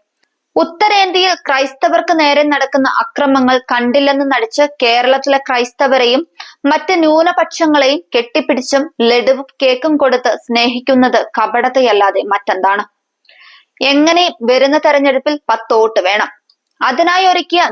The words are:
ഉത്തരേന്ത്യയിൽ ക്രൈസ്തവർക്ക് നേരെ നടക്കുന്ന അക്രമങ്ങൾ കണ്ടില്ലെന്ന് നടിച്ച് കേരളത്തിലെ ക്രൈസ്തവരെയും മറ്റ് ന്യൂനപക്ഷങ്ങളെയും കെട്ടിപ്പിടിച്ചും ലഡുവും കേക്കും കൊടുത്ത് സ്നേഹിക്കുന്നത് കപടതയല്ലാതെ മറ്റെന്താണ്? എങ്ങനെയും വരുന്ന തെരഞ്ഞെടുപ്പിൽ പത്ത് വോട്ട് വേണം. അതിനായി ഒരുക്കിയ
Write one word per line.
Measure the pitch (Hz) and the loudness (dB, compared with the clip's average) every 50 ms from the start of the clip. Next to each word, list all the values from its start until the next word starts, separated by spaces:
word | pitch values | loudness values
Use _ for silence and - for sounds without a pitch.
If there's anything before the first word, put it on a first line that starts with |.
| _ _ _ _ _ _ _ _ _ _ - | _ _ _ _ _ _ _ _ _ _ -2
ഉത്തരേന്ത്യയിൽ | 311 330 330 330 339 370 427 415 403 392 370 339 370 359 381 349 | -2 -2 -2 -2 -2 0 2 2 2 0 0 0 0 0 0 -2
ക്രൈസ്തവർക്ക് | 302 - - 277 269 269 269 277 - - 339 302 339 339 339 349 320 | -4 -4 -2 -2 -2 -2 -4 -4 -2 -2 0 0 0 0 0 0 0
നേരെ | 302 285 285 294 | 2 2 2 2
നടക്കുന്ന | 294 294 285 277 269 269 - 277 269 262 - - | 2 0 0 -2 -2 -2 -2 0 0 0 -2 -2
അക്രമങ്ങൾ | 226 - - - 285 269 269 269 254 254 254 254 | -4 -4 -4 -2 0 0 2 2 2 2 0 0
കണ്ടില്ലെന്ന് | 254 - 254 240 240 240 240 285 277 277 277 277 285 277 | -2 -2 -4 -2 0 0 0 2 2 2 0 0 -2 -2
നടിച്ച് | 269 240 226 220 - - 294 294 294 - | -2 -2 -4 -2 -2 0 -2 -2 -2 -2
കേരളത്തിലെ | 254 233 233 240 247 247 262 269 269 277 277 269 | 0 0 2 2 2 2 0 0 0 0 0 0
ക്രൈസ്തവരെയും | 269 - 262 240 247 247 - - 285 262 262 262 247 240 247 277 339 - _ - - - - _ - | 0 -2 -2 -2 -2 -4 -2 -2 0 0 2 2 2 2 0 -2 -2 -6 _ -20 -20 -20 -12 _ -2
മറ്റ് | 277 302 311 311 - 370 349 | -2 -2 -2 -2 -2 0 0
ന്യൂനപക്ഷങ്ങളെയും | 320 311 311 320 330 359 349 359 330 330 - - 330 311 302 285 269 262 285 330 - _ - | 2 2 2 2 2 2 0 -2 -2 -4 -4 -2 0 0 2 2 2 2 0 -2 -4 _ -4
കെട്ടിപ്പിടിച്ചും | 240 - - - 311 269 - 285 247 254 - 285 277 277 320 - - | -4 -2 -2 -4 -4 -2 -2 -2 -4 -2 -2 -2 -2 -2 -4 -4 -2
ലഡുവും | 233 233 240 240 214 196 - 349 - - _ - | 0 2 2 2 2 0 0 0 -4 -12 _ -2
കേക്കും | 285 262 254 254 277 320 302 | 0 0 0 0 0 -2 0
കൊടുത്ത് | 294 294 262 254 254 254 247 220 - - | 0 2 0 0 0 0 -2 -4 -4 -4
സ്നേഹിക്കുന്നത് | - 233 233 233 233 233 247 247 - 269 254 254 247 - 220 - - - | -4 -2 0 0 0 -2 -4 -2 0 2 2 2 2 2 0 -2 -2 -4
കപടതയല്ലാതെ | - 220 220 220 240 240 254 262 277 254 233 214 202 202 196 190 190 196 202 | -4 -4 -2 -2 -2 -2 0 0 0 2 2 2 2 2 2 0 -2 -2 -2
മറ്റെന്താണ്? | 196 202 - - 196 185 185 190 196 202 - - _ _ _ _ _ _ _ _ _ - - - - - _ _ _ - - | -4 -4 -2 -4 -2 0 0 0 0 -2 -4 -8 _ _ _ _ _ _ _ _ _ -20 -20 -20 -20 -20 _ _ _ -4 -2
എങ്ങനെയും | 269 277 285 302 330 339 349 359 339 - - 233 233 | 0 2 2 2 2 2 2 0 0 -2 -2 -2 0
വരുന്ന | 254 254 262 277 294 311 | 2 2 2 2 2 2
തെരഞ്ഞെടുപ്പിൽ | 302 311 285 285 277 285 262 262 - 302 294 294 - - | 2 2 2 2 2 0 0 0 -2 -4 -4 -4 -4 -4
പത്ത് | 226 226 220 - 240 | -4 -4 -2 0 0
വോട്ട് | 220 220 220 220 - | 2 2 2 0 -2
വേണം. | 180 180 202 214 - - - _ _ _ _ _ _ _ _ - 214 247 | -2 0 0 -2 -4 -6 -8 _ _ _ _ _ _ _ _ -4 -4 -2
അതിനായി | 254 254 339 349 349 370 381 | 0 0 0 0 2 2 2
ഒരുക്കിയ | 370 359 359 349 - 339 349 339 240 | 2 2 0 -2 -2 -2 0 0 0